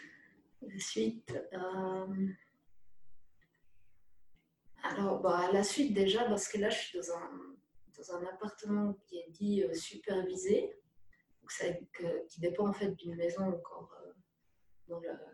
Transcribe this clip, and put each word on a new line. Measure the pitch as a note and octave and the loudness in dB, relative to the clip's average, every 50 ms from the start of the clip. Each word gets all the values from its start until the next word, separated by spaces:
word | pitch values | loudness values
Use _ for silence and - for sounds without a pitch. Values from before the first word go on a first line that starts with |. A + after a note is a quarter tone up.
| - - - - - - _ _ _ _ - - | -14 -16 -20 -20 -20 -20 _ _ _ _ -18 -16
La | B3+ G3+ G3 F#3+ | -14 -12 -8 -8
suite, | - - - A3 A3+ A3+ A#3 - - - F3+ F3 - - | -8 -4 0 0 0 0 0 -2 -8 -6 -6 -6 -6 -6
euh, | F#3 F#3 F#3 F#3 F#3 F#3+ F#3 F#3 F#3+ F#3+ F#3 F#3+ F#3+ F#3+ F#3+ F#3+ F#3+ - _ _ _ _ _ - - - - - - - - - - - - - - - _ _ _ _ _ - - - - - - - - - - - - - - - _ _ _ _ _ - - - | -6 -4 -4 -4 -2 -2 -2 -2 -2 -2 -4 -4 -2 0 0 -2 -2 -6 _ _ _ _ _ -20 -20 -18 -16 -16 -14 -12 -12 -10 -12 -12 -14 -16 -20 -20 _ _ _ _ _ -20 -20 -20 -20 -20 -20 -20 -20 -20 -20 -20 -20 -20 -20 -20 _ _ _ _ _ -20 -12 -4
alors, | - - - G3 G3 F#3+ - - | -4 -2 0 2 2 2 2 4
bah, | F#3 F#3 F3 F3 F3+ F#3 | 4 4 4 4 6 6
la | G3 G3+ | 6 6
suite | G#3 - - D4+ C#4 - | 6 4 4 4 4 4
déjà, | G3 G3 G3 G3 G#3+ A#3 A#3+ | 6 6 6 6 6 6 4
parce | G#3+ G3+ G3 - - | 4 4 2 2 0
que | - G3+ | 0 2
là, | G#3 A3+ | 2 2
je | - - | 2 0
suis | - - F#3 F3 | -2 -4 -4 -4
dans | E3 E3+ | -4 -4
un, | E3+ F3 F3 - - - - F#2 F#2 - _ _ _ - - - - C#3+ | -4 -4 -6 -8 -10 -12 -12 -14 -16 -20 _ _ _ -20 -20 -20 -20 -16
dans | - F#3 F3+ | -10 -8 -6
un | F3 F3+ | -6 -6
appartement | F#3 F#3+ - G#3+ G3+ - - G#3+ G#3 G#3 G#3 G#3 G3+ G3 | -6 -6 -6 -8 -8 -8 -6 -2 0 2 4 4 2 0
qui | - - _ F3+ E3+ | -4 -8 _ -10 -10
est | E3+ E3 | -10 -10
dit, | D#3+ - G#3 G3+ G3+ G3 | -6 -2 0 2 4 4
euh, | - E3 E3 | 4 2 0
supervisé, | E3 - - - - - G#3 F#3+ F#3 - - F#3 - - G3+ - - - - - - _ _ _ - - - - _ _ _ _ _ | -2 -6 -8 -10 -8 -4 -2 0 0 0 0 -2 -2 2 4 4 4 4 2 -4 -10 _ _ _ -20 -20 -20 -20 _ _ _ _ _
donc | _ - | _ -12
ça, | - - F3+ F3 F3 - - - | -6 -2 -2 0 -2 -2 -8 -12
que, | - - E3+ E3+ D#3 - - - | -10 -4 -2 -2 -2 -2 -4 -8
qui | - E3 | -6 -2
dépend | E3+ F3 F3 G#3+ G#3 G3+ | -2 0 2 2 2 2
en | |
fait | G3 - G#3 G3 | 2 2 0 0
d'une | F3 - - E3+ E3+ | 0 -2 -6 -6 -2
maison | E3+ E3+ E3+ F3 F#3+ F#3+ | 0 0 0 2 2 0
encore, | F#3+ F3 E3+ - - - - - - - - - | 0 0 -2 -6 -10 -12 -12 -14 -14 -16 -18 -18
euh, | - - - _ _ _ _ _ _ _ _ _ - - - - - | -18 -18 -20 _ _ _ _ _ _ _ _ _ -20 -20 -20 -12 -10
dans | E3+ E3+ | -8 -8
la, | E3 - - - - - | -6 -8 -8 -8 -12 -16